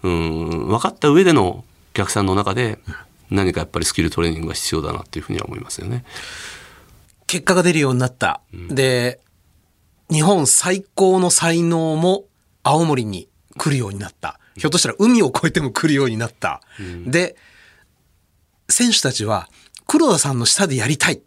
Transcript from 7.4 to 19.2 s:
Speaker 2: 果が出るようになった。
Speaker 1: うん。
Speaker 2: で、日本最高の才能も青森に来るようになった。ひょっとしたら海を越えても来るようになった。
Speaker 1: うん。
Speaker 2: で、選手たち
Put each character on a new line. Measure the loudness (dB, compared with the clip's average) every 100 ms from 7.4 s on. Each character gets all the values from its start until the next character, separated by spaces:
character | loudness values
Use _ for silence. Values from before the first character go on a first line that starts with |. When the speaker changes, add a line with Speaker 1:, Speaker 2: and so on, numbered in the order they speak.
Speaker 2:
果 | 2
が | 4
出 | 4
る | 2
よ | 0
う |
に | 0
な | -2
っ |
た。 | -2 -2 -2 _
Speaker 1:
う | -18
ん。 | -6
Speaker 2:
で、 | 0 2 2 -2 -6 _ _ _ _ _ _ _ _ _
日 | 2
本 | 4 4 2
最 | 2 0 -4 -4
高 | 2 4 4
の | 2
才 | 2 2 2
能 | 2 0 0 0
も | 2 0 -4 _ _ _
青 | 0 2
森 | 2 0
に | -2 -8 -12 _ _ -4
来 | -2
る | 0
よ | -4
う |
に | -8
な | -12
っ | _
た。 | -14 -14 _ -4
ひ | -2
ょ |
っ |
と | 0
し |
た | -2
ら | 2
海 | 4 6
を | 4
越 | 0 0
え |
て | 0
も | -4
来 | -2 0
る |
よ | 0
う | 0
に | -2
な | -6
っ |
た。 | _ -6 -6 _ -16
Speaker 1:
う |
ん。 | -14 -10 -2
Speaker 2:
で、 | 0 0 -6 _ _ _ _ _ _ _ _ _ _ _ _ -4
選 | 2 2
手 | 2
た | 0
ち | -2